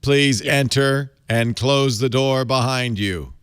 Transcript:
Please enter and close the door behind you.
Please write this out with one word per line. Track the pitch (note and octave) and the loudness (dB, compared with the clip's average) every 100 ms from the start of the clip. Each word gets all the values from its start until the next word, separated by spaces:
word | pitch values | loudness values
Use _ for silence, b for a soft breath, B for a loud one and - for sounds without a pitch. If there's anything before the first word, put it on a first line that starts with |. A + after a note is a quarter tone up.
Please | - C#3+ C#3+ B2 | 2 2 4 2
enter | - C#3 C3 - C#3 C#3 C#3 _ _ | 0 0 2 2 2 0 -4 _ _
and | A2+ A#2 A2 | -2 0 -2
close | B2+ C#3 C#3 G#2+ | 0 2 2 0
the | C3 | 0
door | B2+ C3+ C3 | 0 0 0
behind | B2+ C3 B2 B2+ B2 G#2+ | 0 0 0 -2 -2 -2
you. | G2+ F2 C#2 - | -2 -4 -8 -16